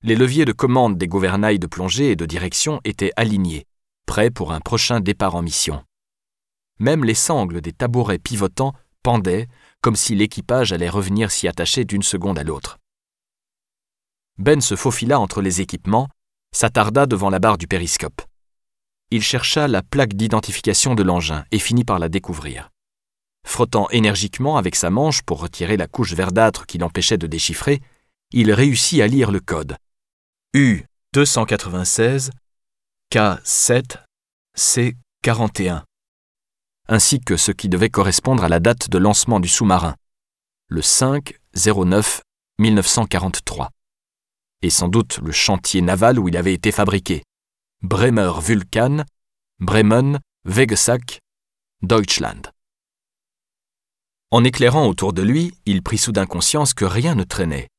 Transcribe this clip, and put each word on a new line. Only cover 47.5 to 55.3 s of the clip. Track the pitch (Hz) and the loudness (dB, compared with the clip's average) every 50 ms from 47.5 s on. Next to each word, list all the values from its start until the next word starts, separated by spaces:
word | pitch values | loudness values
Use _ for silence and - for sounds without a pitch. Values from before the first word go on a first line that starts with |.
| _ _ _ _ _ _ | _ _ _ _ _ _
Bremer | - 90 104 95 113 131 127 110 101 90 85 - 80 | -6 -2 -2 0 0 2 2 2 0 0 -2 -4 -2
Vulkan, | 104 117 104 92 92 - 110 117 127 143 151 151 _ _ _ _ _ _ _ _ _ _ _ | 0 0 0 -2 -2 -2 -2 0 0 0 -2 -6 _ _ _ _ _ _ _ _ _ _ _
Bremen, | 92 90 - 110 107 104 110 120 131 139 147 143 - _ _ _ _ | -4 0 2 4 4 4 4 4 2 2 -2 -4 -6 _ _ _ _
Wegesack, | - 92 110 135 127 110 - - - 120 127 123 - - - _ _ _ _ _ _ _ _ _ _ _ _ | -4 0 0 2 2 2 0 2 0 0 -2 -4 -10 -16 -18 _ _ _ _ _ _ _ _ _ _ _ _
Deutschland. | - 92 113 110 104 90 - - 71 55 52 52 - - _ _ _ _ _ _ _ _ _ _ _ _ _ _ _ _ _ _ _ _ _ _ _ _ _ _ _ _ _ _ _ _ _ _ _ _ - | -2 2 2 2 2 2 -2 -2 -2 -6 -8 -10 -16 -20 _ _ _ _ _ _ _ _ _ _ _ _ _ _ _ _ _ _ _ _ _ _ _ _ _ _ _ _ _ _ _ _ _ _ _ _ 4
En | 120 120 | 4 4
éclairant | 127 120 - 131 120 127 156 151 113 | 4 4 4 2 4 4 4 4 2
autour | 92 - - 95 90 | 2 0 -2 -2 0
de | 87 95 | 0 2
lui, | 104 | 2